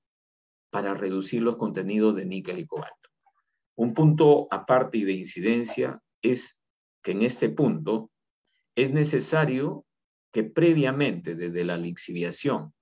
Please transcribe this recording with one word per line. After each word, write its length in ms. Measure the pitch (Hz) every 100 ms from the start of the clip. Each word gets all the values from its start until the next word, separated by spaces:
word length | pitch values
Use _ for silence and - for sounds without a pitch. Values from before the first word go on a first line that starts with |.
| _ _ _ _ _ _ _
para 240 | 101 98
reducir 480 | 98 95 95 95 117
los 140 | 117 -
contenidos 580 | 104 92 95 107 107
de 100 | 98
níquel 360 | 92 95 92 90
y 60 | 78
cobalto. 440 | 76 - - _ _ _ _ _ _ _ -
Un 160 | 117
punto 540 | 113 156 156 147 143 -
aparte 460 | 98 - 127 131 113
y 60 |
de 100 | 98
incidencia 840 | 92 90 85 98 120 117 - 131 131 _ _
es 380 | 120 123 - - _ _ _ _
que 80 | -
en 120 | 98
este 260 | 120 - 110
punto 640 | - 131 80 80 110 110 _ _ _ _ _ _ -
es 160 | 135
necesario 920 | 151 147 127 - 160 151 131 156 - - _ _ _ _
que 120 | 113
previamente, 880 | 110 - 170 160 131 139 135 87 87
desde 300 | 85 87 87
la 120 | 87 85
lixiviación 960 | 85 87 - 87 87 - 147 107 - -